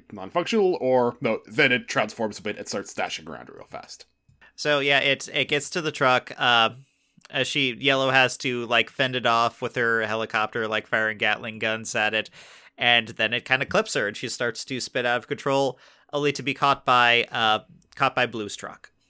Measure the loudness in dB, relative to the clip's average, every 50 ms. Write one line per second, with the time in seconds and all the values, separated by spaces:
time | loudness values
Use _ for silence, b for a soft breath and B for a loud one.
0 | -14 -16 -14 -14 -14 -4 -4 -4 -2 0 0 2 2 2 2 0 2 2 4 4
1 | 4 2 0 -2 -2 -2 -2 -2 -4 -6 0 2 4 4 4 0 -2 -2 -2 -2
2 | -2 -2 -2 -4 -6 -6 -6 -6 -8 -8 -8 -8 -8 -6 -6 -6 -6 -8 -6 -6
3 | -6 -6 -6 -10 -12 -12 -14 -14 -16 -16 -18 -20 -18 -16 -16 -16 -14 -16 -20 -20
4 | -20 _ _ _ _ _ _ _ b b b -4 0 2 2 2 4 4 4 4
5 | 4 2 0 0 -2 -4 -2 -2 0 0 0 -2 -2 -2 -4 -4 -4 -4 -2 2
6 | 4 4 4 4 2 -2 -6 -2 2 4 6 6 6 4 2 -4 -14 _ _ _
7 | _ _ _ _ -20 -8 -4 -4 -2 -2 0 0 0 -2 -2 0 0 2 2 4
8 | 2 4 4 4 4 2 0 -2 -4 -4 -4 -4 -2 2 2 2 2 0 -2 -4
9 | -2 -2 -2 0 0 2 4 4 2 2 0 -4 -6 -6 -2 0 0 2 2 0
10 | 0 -2 -2 -4 -4 -2 -2 -2 -2 -2 -2 -4 -4 -2 -2 -4 -2 -2 -2 0
11 | 0 -2 -2 0 0 0 0 -2 -4 -10 -8 -4 -4 -4 -4 -4 -6 -6 -2 0
12 | 0 0 0 -2 -4 -4 B B B B B B B B B -2 2 4 4 4
13 | 2 -2 -2 -2 -2 -2 -2 -4 -2 0 0 0 0 0 0 0 0 0 -2 -2
14 | -2 -2 -4 -6 -8 -8 -6 -4 -4 -4 -4 -6 -8 -8 -8 -8 -8 -4 -4 -2
15 | 0 0 0 -2 -2 -6 -8 -6 -2 0 2 2 2 0 -2 b b b b b
16 | b b -4 -2 0 0 -2 -2 -4 -6 -2 0 2 2 2 2 2 2 4 6
17 | 6 6 6 4 2 0 -2 0 2 2 2 2 -2 _ -18 -20 _ _ _ 0
18 | 0 0 2 0 -2 -2 -2 -6 -6 -8 -8 -12 -12 -14 -16 -16 -20 -20 _ _
19 | _